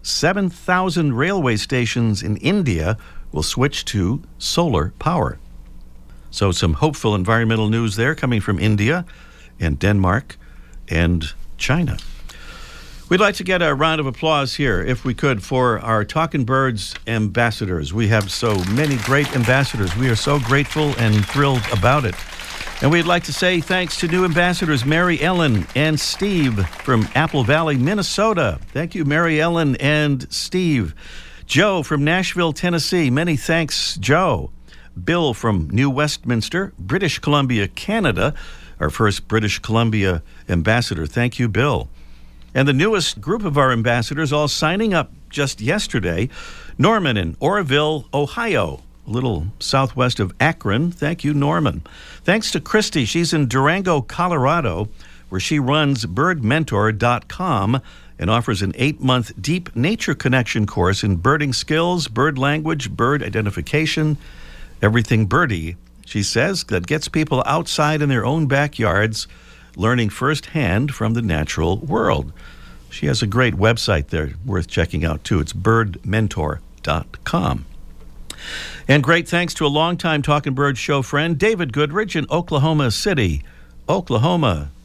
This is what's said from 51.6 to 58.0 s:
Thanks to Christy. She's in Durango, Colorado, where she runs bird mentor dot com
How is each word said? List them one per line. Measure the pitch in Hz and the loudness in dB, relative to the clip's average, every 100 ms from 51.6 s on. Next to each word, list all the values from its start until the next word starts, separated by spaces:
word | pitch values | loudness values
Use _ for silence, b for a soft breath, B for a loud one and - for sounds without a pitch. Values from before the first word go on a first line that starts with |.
| 139 78 - B B B | 0 -2 -12 B B B
Thanks | - 214 - | 0 0 0
to | 175 | -4
Christy. | - 214 208 160 117 | 2 0 2 -2 0
She's | 170 165 | 0 2
in | 160 131 | 2 2
Durango, | 131 143 185 185 151 | 2 2 2 2 0
Colorado, | - - 180 160 127 170 123 82 104 B B B B | -2 -2 0 2 2 2 0 -2 -6 B B B B
where | 95 | -6
she | - 151 | 0 0
runs | 131 151 143 135 104 | 2 2 2 0 -2
bird | 95 170 165 | 0 0 0
mentor | 110 151 156 104 107 | 0 0 0 2 2
dot | 107 120 120 - | 2 0 0 -4
com | - 180 117 98 131 B B | -6 -2 0 0 0 B B